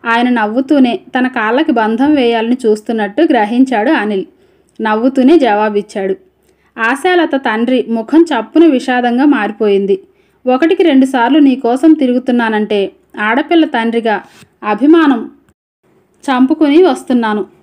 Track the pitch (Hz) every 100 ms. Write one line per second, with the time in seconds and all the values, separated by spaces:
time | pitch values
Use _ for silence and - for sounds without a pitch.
0 | 233 233 247 240 214 226 262 294 247 226
1 | - 254 254 254 214 247 311 240 220 226
2 | 277 302 240 233 226 254 220 214 - 226
3 | 202 202 320 254 202 240 262 233 233 294
4 | 214 196 165 _ _ _ _ - 220 214
5 | 254 269 254 330 247 208 214 208 208 214
6 | 196 190 _ _ _ _ _ - 226 269
7 | 359 359 320 285 262 220 233 254 240 226
8 | 220 302 339 254 220 320 330 254 254 247
9 | 240 240 294 254 208 214 214 196 196 190
10 | - _ _ _ 247 254 330 359 339 269
11 | 262 254 233 302 277 254 233 254 320 302
12 | 262 247 254 240 226 214 208 208 190 _
13 | _ - 214 240 311 339 311 247 226 233
14 | 220 202 - - - _ 214 214 285 330
15 | 302 240 - _ _ _ _ _ _ _
16 | _ _ - 254 262 311 302 294 370 349
17 | - 247 226 214 196 _